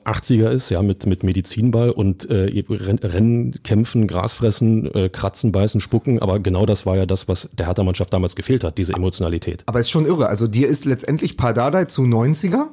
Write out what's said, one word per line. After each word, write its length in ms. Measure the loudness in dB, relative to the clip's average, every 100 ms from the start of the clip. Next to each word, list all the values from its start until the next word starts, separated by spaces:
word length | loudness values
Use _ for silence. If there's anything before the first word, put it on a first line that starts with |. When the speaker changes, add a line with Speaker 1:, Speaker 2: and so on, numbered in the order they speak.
Speaker 1:
achtziger 480 | -4 -4 2 4 4
ist, 180 | 0 -2
ja, 140 | 0
mit, 240 | 0 0 0
mit 160 | 0
Medizinball 640 | 0 0 -2 0 2 4 2
und, 400 | 2 0 0 -2
äh, 340 | 0 0 -2 -4
Renn-, 300 | -4 -2 -2
Rennen, 600 | 0 2 2 2 -2 -6
Kämpfen, 420 | 0 2 2 2 0
Gras 280 | 0 -4
fressen, 600 | 0 0 2 2 2 0
äh, 160 | 0 -2
Kratzen, 420 | -2 -4 0 0
Beißen, 300 | 2 2 0
Spucken. 380 | 0 -2 0 0
Aber 200 | 2 0
genau 280 | 0 0 2
das 180 | 0 0
war 120 | 0
ja 100 | 0
das, 200 | -2 -2
was 220 | -6 -6
der 120 | -6 -2
Hertha-Mannschaft 480 | 0 0 0 -2
damals 220 | 0 -2 -4
gefehlt 280 | -2 0
hat, 140 | 0 -4
diese 160 | -4
Emotionalität. 720 | -2 -2 -2 -2 -2 -6 -8 -4
Speaker 2:
Aber 140 | -2
ist 100 | 0
schon 160 | 0 2
irre. 220 | 2 0
Also 180 | 0 0
dir 220 | 2 2
ist 180 | 0 -2
letztendlich 500 | -2 -2 -4 -4 -2
Paldada 520 | -2 0 0 0 -2
zu 160 | 0
neunziger, 640 | 2 2 2 0 0 0 -2